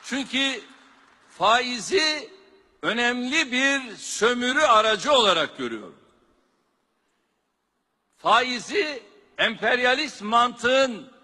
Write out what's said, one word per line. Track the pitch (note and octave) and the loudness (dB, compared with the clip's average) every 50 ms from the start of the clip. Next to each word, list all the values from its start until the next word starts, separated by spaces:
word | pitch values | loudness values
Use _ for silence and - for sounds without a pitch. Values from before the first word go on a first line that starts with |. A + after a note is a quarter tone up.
| - | -10
Çünkü | - A#3 C#4 C4+ - - B3+ C4+ C#4 C4 A3+ - - - - - _ _ _ _ _ _ _ _ _ | -6 -6 -6 -6 -4 -2 -2 -2 0 -2 -6 -10 -16 -20 -20 -20 _ _ _ _ _ _ _ _ _
faizi | - - E3 G3+ A3+ B3 B3 B3 B3 A#3+ F#3 - - F#4+ - D#4 - D4+ - - - - - _ _ _ _ _ _ _ | -8 0 2 4 4 4 2 -2 -6 -8 -6 -2 0 0 2 0 -2 -4 -8 -14 -18 -20 -20 _ _ _ _ _ _ _
önemli | - D#3+ G#3 A#3 A#3+ A#3+ B3 B3 B3 B3+ C#4 D#4+ D#4+ C4 | -4 -4 -2 0 0 0 0 -2 -4 -2 -2 -2 -2 0
bir | A#3 B3 C4+ C#4 C#4 C#4 C4 A#3+ G3+ | 0 0 0 2 0 0 -4 -8 -14
sömürü | D#3+ - - - - G3+ A#3 B3 A#3+ B3 B3 B3+ C#4+ | -14 -12 -10 -4 0 0 0 0 0 -2 -2 0 2
aracı | D#4 C#4 A#3 G#3+ A3 A3 A3 G3+ - C4+ D4+ | 4 6 6 6 4 4 0 0 0 2 2
olarak | C4 A3+ G3+ F3+ E3 D3+ C3 - - | 4 4 4 2 2 0 -4 -6 -8
görüyorum. | C3 A#2+ A2+ A2 G2+ F2 D#2 _ _ _ _ _ _ _ _ _ _ _ _ _ _ _ _ _ _ _ _ _ _ _ _ _ _ _ _ _ _ _ _ _ _ _ _ _ _ _ _ _ _ _ _ _ | -8 -8 -8 -10 -12 -14 -20 _ _ _ _ _ _ _ _ _ _ _ _ _ _ _ _ _ _ _ _ _ _ _ _ _ _ _ _ _ _ _ _ _ _ _ _ _ _ _ _ _ _ _ _ _
Faizi | - D#3+ G3+ A#3 B3+ B3+ B3+ A#3+ D#3 - B3+ G#4 D#4+ D4+ D4 B3 G#3+ - - - _ _ _ - | 0 4 4 4 4 2 -4 -8 -8 -4 -4 -2 -2 -2 -6 -10 -14 -18 -20 -20 _ _ _ -2
emperyalist | D#3+ A3 A3+ E3+ E3+ A3 B3 B3 B3 B3 B3+ C4+ D#4 C#4 - - | -2 -2 -2 -2 -2 0 0 2 2 2 0 0 -2 -8 -8 -10
mantığın | G3 G#3 A3+ A#3 A#3+ B3 A#3+ - - A#3+ B3+ C4+ C4+ C4 A#3 F#3+ - - - - | -6 0 2 2 2 2 0 -2 0 2 2 2 2 0 -2 -8 -12 -18 -20 -20